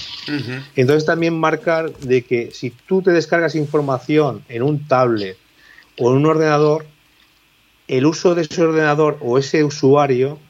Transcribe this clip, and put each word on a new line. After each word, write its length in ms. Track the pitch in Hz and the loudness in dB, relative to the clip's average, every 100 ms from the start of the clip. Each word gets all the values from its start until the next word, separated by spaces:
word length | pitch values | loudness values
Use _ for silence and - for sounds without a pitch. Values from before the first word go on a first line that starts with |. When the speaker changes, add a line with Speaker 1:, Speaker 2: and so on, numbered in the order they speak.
| - - - | -16 -14 -8
Speaker 1:
Ujú. 340 | 147 117 131 135 - | -8 -8 -10 -8 -2
Speaker 2:
Entonces 300 | 127 151 156 | 2 2 2
también 320 | 165 165 165 | 0 0 0
marcar 540 | 160 - 175 165 160 | -2 -2 -2 -2 -4
de 300 | - 127 127 | -8 0 0
que 300 | 120 120 117 | 0 -4 -6
si 180 | - 127 | -10 -12
tú 320 | - - 190 | -12 -4 0
te 100 | 180 | 2
descargas 440 | 170 156 170 165 156 | 0 0 0 0 -2
información 880 | 143 151 139 127 - 151 147 104 - | -2 -2 -2 -4 0 0 0 -2 -10
en 140 | 120 | -4
un 260 | 135 147 147 | -2 -2 0
tablet 500 | 127 127 110 98 92 _ _ _ - _ - | 2 2 0 -4 -12 _ _ _ -20 _ -2
o 140 | 123 | 2
en 60 | 131 | 4
un 80 | 156 | 2
ordenador, 580 | 156 156 147 151 156 - _ _ _ _ _ _ _ _ _ - | 2 2 2 2 0 -4 _ _ _ _ _ _ _ _ _ -4
el 180 | 131 143 | 0 0
uso 300 | 156 185 175 | 2 0 0
de 80 | |
ese 180 | 156 - | -2 0
ordenador 560 | 165 156 156 147 151 147 | 0 2 2 2 0 0
o 180 | 123 127 | -2 -2
ese 240 | 135 160 | 0 0
usuario 720 | 147 147 135 147 139 123 131 151 | 0 0 4 4 4 0 -2 -6